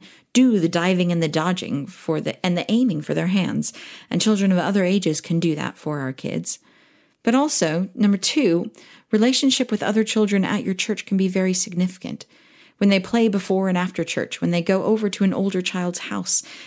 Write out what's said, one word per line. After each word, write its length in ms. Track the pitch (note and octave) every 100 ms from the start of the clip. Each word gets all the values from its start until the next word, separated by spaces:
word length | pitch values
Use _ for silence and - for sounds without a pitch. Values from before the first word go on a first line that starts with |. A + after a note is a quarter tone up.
| - - _
do 260 | B3 B3+ G#3+
the 80 | E3
diving 420 | E3+ F3+ F3+ F3
and 120 | E3+
the 40 | D#3+
dodging 600 | D#3+ E3+ F3+ - C#3 -
for 340 | - - D#3
the, 240 | - -
and 120 | F3+ F3
the 140 | -
aiming 300 | A3+ B3+ D#3
for 140 | D3
their 140 | D#3 E3+
hands, 440 | G3 - - - - - - -
and 100 | F3+
children 320 | G#3+ G#3 G3
of 60 | F3+
other 260 | D#3+ G3+
ages 380 | F3+ G3 E3+ D3+
can 180 | - E3+
do 140 | E3
that 240 | D3 C3 -
for 220 | D#3 D3
our 120 | C3
kids. 460 | C3 - - F3 - _ _ _ _ _ _
But 100 | -
also, 540 | B3+ D4 - E3 E3 F#3 -
number 200 | G#3 G3
two, 540 | - D#4 A3+ E3+ G#3+ - - - _
relationship 600 | G#3+ A#3 B3+ C#4 - A#3+
with 100 | G#3+
other 220 | - G#3+
children 400 | A3 A3 G#3 G3+
at 180 | F#3 G#3
your 120 | -
church 300 | F#3 - G#3+
can 120 | - G3
be 100 | F#3+
very 260 | F#3+ F#3
significant. 720 | F#3 - F3 F3+ - - - - _ _ _ - -
When 100 | G3+
they 120 | G3
play 260 | F#3+ A#3 A3+
before 420 | G3 - F#3+ F#3+
and 80 | F3+
after 280 | F3+ F3+
church, 360 | E3 - - -
when 120 | E3+
they 100 | E3+
go 220 | E3+ F#3+
over 260 | - A3 G#3+
to 140 | -
an 100 | G3
older 280 | - G3 F#3
child's 360 | F3+ F#3 F3+ F3
house 460 | - - F3+ - - -